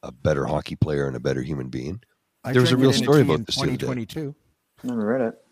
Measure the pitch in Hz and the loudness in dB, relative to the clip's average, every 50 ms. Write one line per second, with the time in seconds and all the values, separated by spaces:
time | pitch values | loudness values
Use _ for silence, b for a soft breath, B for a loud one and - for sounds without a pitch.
0 | - 65 62 - - 80 76 69 67 - 78 73 - - 80 - - 80 73 71 | -16 -18 -10 -4 0 0 0 0 0 -2 -2 -4 -4 -4 -2 -2 -2 0 0 -2
1 | 69 67 62 62 62 69 67 65 64 73 76 67 65 64 64 64 62 76 95 120 | -2 -2 -4 -4 -2 -2 -2 -2 -4 -6 -6 -6 -8 -8 -8 -8 -8 -8 -10 -12
2 | _ _ _ _ _ _ _ _ - 123 131 127 123 113 127 123 135 135 - - | _ _ _ _ _ _ _ _ -6 0 4 4 4 6 4 4 4 4 4 4
3 | 127 131 147 151 117 - - - 107 - - - 139 - 127 131 - - 127 123 | 4 4 6 6 6 6 2 0 -2 -4 -4 -2 -2 -2 -2 -4 -4 -4 -4 -6
4 | 110 - - 160 151 139 147 _ _ _ _ _ _ _ _ _ - 127 123 226 | -8 -8 -8 -8 -8 -10 -10 _ _ _ _ _ _ _ _ _ -8 -6 -4 -2
5 | 208 208 247 269 233 233 - - _ _ | 0 0 0 0 0 -2 -4 -8 _ _